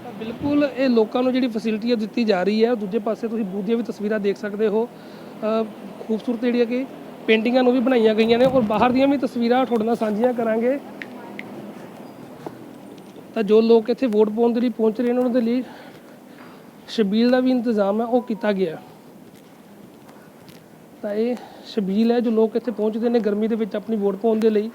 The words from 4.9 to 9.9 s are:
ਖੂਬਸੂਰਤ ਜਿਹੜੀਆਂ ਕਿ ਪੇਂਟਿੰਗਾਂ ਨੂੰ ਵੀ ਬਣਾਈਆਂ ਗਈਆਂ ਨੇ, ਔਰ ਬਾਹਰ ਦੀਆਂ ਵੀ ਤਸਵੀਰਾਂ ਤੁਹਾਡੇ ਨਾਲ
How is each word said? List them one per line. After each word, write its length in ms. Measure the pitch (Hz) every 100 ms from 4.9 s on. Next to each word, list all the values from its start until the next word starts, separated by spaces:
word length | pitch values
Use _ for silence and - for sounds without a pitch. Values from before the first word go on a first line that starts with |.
| - - - - - 214 220 220 - - - -
ਖੂਬਸੂਰਤ 340 | 220 - 233
ਜਿਹੜੀਆਂ 240 | 247 240 233
ਕਿ 200 | 247 262 - - - -
ਪੇਂਟਿੰਗਾਂ 360 | 220 220 254
ਨੂੰ 100 | 247
ਵੀ 60 | 254
ਬਣਾਈਆਂ 360 | 240 254 220 220
ਗਈਆਂ 240 | 226 233
ਨੇ, 60 | 262
ਔਰ 160 | 262
ਬਾਹਰ 300 | 214 214 247
ਦੀਆਂ 160 | 247 277
ਵੀ 100 | 285
ਤਸਵੀਰਾਂ 480 | 269 247 233 247 262
ਤੁਹਾਡੇ 200 | 233
ਨਾਲ 100 | 214